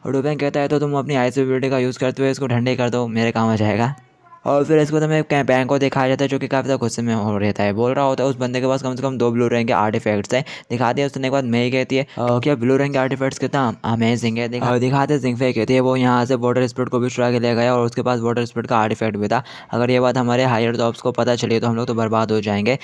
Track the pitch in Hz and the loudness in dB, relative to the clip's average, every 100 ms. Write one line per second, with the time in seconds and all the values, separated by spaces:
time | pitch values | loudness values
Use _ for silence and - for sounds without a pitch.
0 | - 135 135 147 143 147 143 147 147 139 | -4 -2 -2 -2 -2 0 0 0 0 -2
1 | 127 139 123 131 131 131 131 131 127 127 | 0 0 0 0 0 0 0 0 0 -2
2 | 131 127 135 131 135 120 123 123 123 123 | -2 0 -2 -2 -2 0 0 0 0 0
3 | 120 113 117 113 110 110 107 104 117 143 | -2 0 0 2 2 2 2 2 0 -2
4 | - _ - - 120 143 143 156 147 156 | -14 _ -20 -8 0 0 4 2 2 0
5 | 156 156 151 143 127 127 127 143 135 139 | 2 0 0 0 2 2 2 0 0 2
6 | 131 131 139 135 135 135 127 135 117 - | 2 2 0 -2 -2 -2 0 0 -2 -2
7 | 117 110 104 104 104 101 104 101 123 135 | -2 0 0 0 0 0 0 0 0 2
8 | 139 131 131 127 127 127 131 135 131 127 | 0 0 0 -2 -4 -2 0 0 -4 -4
9 | 135 131 120 120 120 117 117 95 107 110 | -4 0 0 2 2 0 0 0 0 0
10 | 110 107 101 127 143 - - 120 120 123 | 0 -2 0 -2 -2 -10 -6 -2 0 0
11 | 139 135 131 139 127 117 123 131 127 131 | -2 -2 -2 -2 0 0 0 0 0 -2
12 | 139 - 120 123 123 143 117 135 139 135 | -2 -4 0 0 0 0 2 2 2 0
13 | 131 131 135 131 131 143 127 107 - 113 | -2 -2 -4 -4 -4 -2 -2 -2 -4 0
14 | 113 117 113 113 120 120 120 123 127 139 | 0 0 -2 -2 -4 -2 0 0 2 0
15 | 139 147 127 120 127 120 107 131 127 127 | 2 0 0 0 0 0 2 2 2 2
16 | 123 123 120 127 120 123 127 120 120 123 | 2 2 2 0 0 0 0 -2 -2 -2
17 | 123 123 123 123 120 117 120 123 117 120 | -2 0 0 2 0 2 2 2 0 0
18 | 123 123 117 117 120 123 117 117 110 110 | -2 0 0 -2 -4 -6 -2 0 2 0
19 | 110 104 104 117 127 - - 113 123 127 | -2 -2 0 -2 -2 -12 -6 -2 2 2
20 | 127 123 120 120 131 113 117 117 117 117 | 2 2 2 2 2 2 0 0 -2 -2
21 | 131 120 120 120 110 113 117 113 120 113 | -2 0 0 0 0 0 0 -2 -2 -2
22 | 110 110 110 110 107 101 104 135 | 0 0 0 0 0 0 0 -2